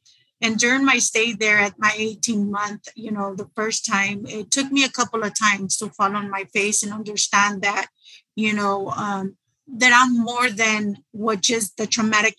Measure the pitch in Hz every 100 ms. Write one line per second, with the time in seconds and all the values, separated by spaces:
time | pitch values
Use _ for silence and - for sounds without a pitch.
0 | _ _ _ _ 226 220 240 269 269 247
1 | - 226 233 202 214 208 202 - 214 214
2 | 220 202 - 208 202 202 208 208 - -
3 | 220 208 196 190 - - 220 220 - 202
4 | 196 202 214 214 - 277 269 277 262 -
5 | 240 226 208 - 214 196 190 - 208 -
6 | 196 208 202 196 190 214 208 208 208 214
7 | 208 208 - 202 202 202 202 208 190 _
8 | - - _ - 214 208 202 196 196 -
9 | 208 196 190 - _ _ - 233 247 247
10 | 254 240 226 240 247 202 220 214 208 196
11 | _ 214 220 208 - 226 208 - 214 -
12 | 220 214 220